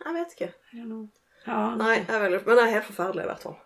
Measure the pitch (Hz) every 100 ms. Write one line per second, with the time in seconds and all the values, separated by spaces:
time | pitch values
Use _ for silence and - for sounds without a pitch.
0 | 302 339 339 - - - _ 233 233 220
1 | 214 _ _ _ 233 226 220 226 220 220
2 | 175 220 196 190 196 240 226 214 214 185
3 | 185 - 87 - - -